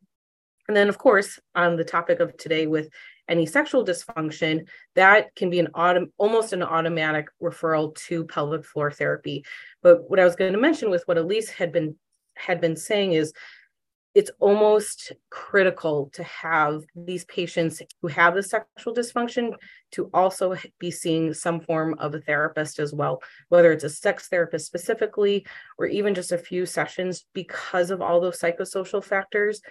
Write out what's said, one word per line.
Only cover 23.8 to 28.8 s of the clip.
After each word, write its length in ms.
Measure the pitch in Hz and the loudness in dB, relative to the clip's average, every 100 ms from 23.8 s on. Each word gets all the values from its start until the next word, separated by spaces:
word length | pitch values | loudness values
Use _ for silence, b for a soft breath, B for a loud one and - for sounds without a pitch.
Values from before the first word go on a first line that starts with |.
a 60 | 147 | -2
sex 380 | - 202 - - | -4 -2 -2 -4
therapist 400 | 180 165 160 - | -2 -2 -4 -8
specifically, 760 | 175 - 247 208 - 202 202 B B B - | -8 -4 -2 -2 0 0 0 B B B -6
or 80 | - | -4
even 260 | 202 202 | -2 -2
just 180 | 185 175 | -2 -4
a 60 | 175 | -6
few 260 | - 180 | -4 -6
sessions, 640 | 180 - 151 - 185 170 - | -4 -4 -6 -4 -6 -6 -10
because 560 | 196 175 - - 185 175 | -12 -10 -12 -4 -2 0
of 140 | 190 | -2
all 180 | 175 175 | 2 2
those 180 | 180 170 | 2 -2
psychosocial 640 | 170 170 185 190 | -4 -2 -6 -6